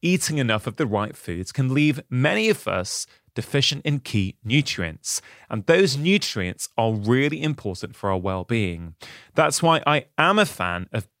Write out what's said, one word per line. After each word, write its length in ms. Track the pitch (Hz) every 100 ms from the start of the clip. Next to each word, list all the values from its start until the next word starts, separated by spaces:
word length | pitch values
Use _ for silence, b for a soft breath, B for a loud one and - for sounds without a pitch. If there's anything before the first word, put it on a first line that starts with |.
eating 340 | 170 185 - 151
enough 300 | 120 107 127
of 80 | -
the 100 | 113
right 300 | 101 107 -
foods 360 | - 87 92
can 220 | - 131
leave 260 | 135 151 139 -
many 360 | 127 147 208 220
of 200 | 202 -
us 400 | 95 95 - - b b
deficient 500 | - - 143 131 139 151
in 160 | 143
key 340 | - 107 95 -
nutrients. 760 | 107 143 139 - 85 - - - B B B
And 160 | 110 98
those 320 | 170 190 139
nutrients 720 | 165 202 - 110 90 - - -
are 160 | 113
really 480 | 110 104 127 143 156
important 540 | 151 147 104 90 104 -
for 160 | 101
our 80 | 95
well-being. 760 | 95 95 90 117 95 85 85 - B B B
That's 300 | - 151 -
why 180 | 165 160 -
I 180 | 147 - -
am 180 | 165 208
a 80 | 202
fan 440 | - 90 87 92
of 140 | 113 - -